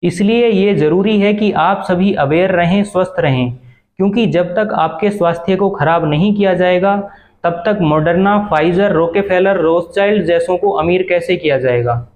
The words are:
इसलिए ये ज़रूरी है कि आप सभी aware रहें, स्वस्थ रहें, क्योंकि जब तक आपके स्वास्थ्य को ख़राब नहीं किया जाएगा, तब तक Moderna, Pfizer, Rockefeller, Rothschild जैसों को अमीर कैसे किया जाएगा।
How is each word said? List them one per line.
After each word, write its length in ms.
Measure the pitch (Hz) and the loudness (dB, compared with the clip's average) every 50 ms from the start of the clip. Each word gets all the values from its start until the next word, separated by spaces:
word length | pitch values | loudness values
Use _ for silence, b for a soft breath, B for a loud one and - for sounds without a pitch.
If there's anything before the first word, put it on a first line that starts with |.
| - | -2
इसलिए 460 | 175 - - 208 202 226 240 240 233 | -4 -2 0 0 2 2 2 2 2
ये 260 | 220 190 190 208 202 | 2 2 2 2 2
ज़रूरी 440 | 156 151 151 156 180 196 214 220 208 | 2 2 2 2 2 0 2 2 2
है 120 | 202 208 208 | 2 2 0
कि 180 | 208 214 208 - | 0 0 -2 0
आप 320 | - 156 175 202 196 - - | 0 0 0 0 -2 -2 -4
सभी 240 | 185 175 185 202 190 | -2 0 0 0 0
aware 360 | - 147 135 151 165 180 190 185 | 0 0 0 2 0 2 0 0
रहें, 300 | 170 175 170 185 202 202 | 0 0 2 2 0 0
स्वस्थ 360 | 202 - 180 185 185 190 - | -2 -2 -2 -2 -2 -2 -2
रहें, 320 | 165 151 131 127 127 123 123 B B B B B B B _ _ | -2 0 0 0 -2 -4 -4 B B B B B B B _ _
क्योंकि 280 | 190 202 196 240 226 208 | -2 0 0 0 0 0
जब 260 | 147 170 180 175 - | 0 0 -2 -2 -2
तक 180 | 226 214 208 - | -4 -4 -2 -2
आपके 360 | - 160 160 - - - 208 | -2 -2 -2 -2 -2 -4 -4
स्वास्थ्य 460 | 202 208 180 170 170 - - - 190 | -2 0 0 0 -2 -2 -2 -2 -2
को 140 | 185 196 196 | 0 0 -2
ख़राब 340 | 196 - 147 151 165 170 160 | -2 0 0 0 0 0 0
नहीं 280 | 156 147 151 180 214 202 | 0 0 0 2 0 2
किया 180 | 202 202 190 185 | 2 2 0 2
जाएगा, 420 | 175 180 180 180 180 180 196 202 202 196 202 B B B B B B _ | 2 2 2 2 2 2 0 0 -2 -4 -8 B B B B B B _
तब 180 | 170 170 - - | -4 -4 -2 -2
तक 140 | 220 208 - 175 | -4 -2 0 0
Moderna, 520 | 156 151 156 156 170 170 175 190 196 208 208 208 | 0 2 2 2 2 2 2 2 2 2 0 0
Pfizer, 480 | 208 170 156 156 170 175 175 202 202 180 | 0 0 0 0 2 2 2 0 2 2
Rockefeller, 640 | 160 165 170 170 202 196 196 185 180 185 190 196 185 | 0 0 0 0 -2 -2 0 0 0 2 2 0 0
Rothschild 640 | 165 160 165 175 175 170 - 196 196 202 214 214 180 | 0 2 0 0 -2 -2 -2 -2 0 2 2 0 0
जैसों 320 | 160 170 170 170 170 185 | 0 0 0 0 0 -2
को 140 | 175 - 202 180 | 0 0 0 0
अमीर 300 | - 156 170 175 185 185 | 0 0 0 0 0 0
कैसे 340 | 185 180 175 170 - 185 | 0 -2 -2 0 -2 -4
किया 220 | 170 - 151 139 131 | -2 0 0 0 0
जाएगा। 480 | 127 131 123 120 120 120 120 120 - - _ | 0 0 0 0 0 -2 -4 -4 -6 -10 _